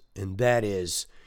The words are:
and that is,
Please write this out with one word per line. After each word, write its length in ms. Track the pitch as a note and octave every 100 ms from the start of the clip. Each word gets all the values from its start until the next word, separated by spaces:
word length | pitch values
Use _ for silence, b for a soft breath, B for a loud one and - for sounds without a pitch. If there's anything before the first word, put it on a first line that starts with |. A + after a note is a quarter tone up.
| -
and 240 | - G2 F#2+
that 240 | B2 A#2+
is, 460 | G#2+ G2 F2 - - b